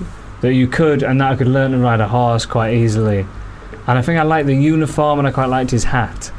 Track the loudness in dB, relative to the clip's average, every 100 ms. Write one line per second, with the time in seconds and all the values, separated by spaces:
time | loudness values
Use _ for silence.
0 | -10 -14 -18 -4 0 2 2 2 2 2
1 | 0 0 2 2 2 2 2 2 2 2
2 | 0 0 2 0 -2 -2 0 2 2 2
3 | 0 0 -4 -8 -14 -16 -16 -8 -2 0
4 | 0 0 2 2 2 2 2 2 0 0
5 | 0 2 0 0 0 0 0 0 0 0
6 | -2 -6 -14